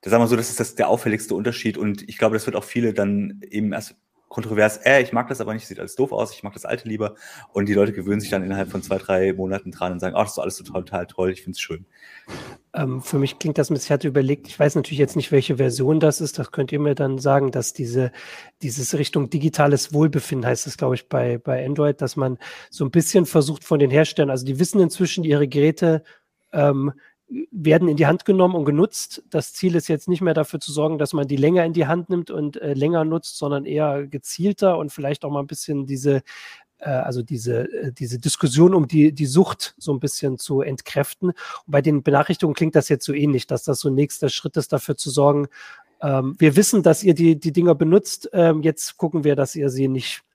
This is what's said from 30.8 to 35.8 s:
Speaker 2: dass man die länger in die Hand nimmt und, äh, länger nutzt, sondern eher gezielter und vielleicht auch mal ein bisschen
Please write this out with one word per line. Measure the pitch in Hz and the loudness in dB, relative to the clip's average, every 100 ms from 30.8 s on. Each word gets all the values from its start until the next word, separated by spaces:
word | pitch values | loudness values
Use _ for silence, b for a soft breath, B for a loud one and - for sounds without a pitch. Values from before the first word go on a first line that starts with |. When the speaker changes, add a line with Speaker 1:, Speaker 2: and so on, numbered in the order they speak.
| 156 160 | -2 -2
Speaker 2:
dass | 147 | -2
man | 160 139 | -2 -2
die | 139 | 0
länger | 147 180 | 2 4
in | 165 | 2
die | 165 143 | 0 0
Hand | 170 170 | -2 -2
nimmt | 180 165 | -4 -4
und, | - 147 143 | -6 -6 -6
äh, | 151 | -6
länger | 139 147 170 156 | 0 0 2 0
nutzt, | 165 - - | -2 -6 -8
sondern | 143 143 143 | -4 -4 -4
eher | 147 151 139 143 | -2 0 -2 -6
gezielter | 139 - - 185 202 196 165 | -12 -12 -4 -2 2 2 2
und | 156 | -2
vielleicht | - 143 143 | -6 -6 -6
auch | 143 | -4
mal | 143 | -4
ein | 139 | -6
bisschen | 147 - 143 | -10 -6 -6